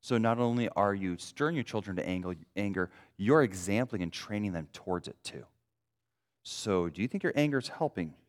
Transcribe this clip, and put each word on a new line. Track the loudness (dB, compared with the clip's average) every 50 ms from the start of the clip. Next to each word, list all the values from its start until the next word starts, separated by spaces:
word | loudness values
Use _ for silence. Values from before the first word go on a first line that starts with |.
| _
So | 2 2 4
not | 6 4 4 4
only | 2 2 2 2 0 0 4
are | 4 4 4 4
you | 2 0 -2 -2
stirring | -4 -6 -14 -4 -2 -2 0 0
your | -2 -4
children | -2 -4 -4 -4 -2 -4
to | -4 -2
anger, | -2 -2 -2 -2 -4 -6 -8 -10 _ _
anger, | -4 -2 -2 0 0 -2 -2 -4 -16 -20 _ _
you're | _ 2 4 6 6 6
exempling | 4 2 -4 -2 0 2 0 0 0 -2 -4 -4
and | -4 -6
training | -8 -10 -6 -4 -2 -2 -2 -2
them | -4 -6 -8 _
towards | -14 -6 -4 -4 -4 -4 -8
it | -14 _ _
too. | -14 -14 -14 -16 _ _ _ _ _ _ _ _ _ _ _ _ _ _ _ _ _ _ _ _
So | -12 -10 -6 -2 2 2 2 2 0
do | -2 -2
you | -4 -2
think | -2 -2 -2
your | 0 2
anger | 2 2 2 2
is | 0 -2 -4
helping? | -6 -4 -4 -4 -2 -4 -6 -6 -6 _ _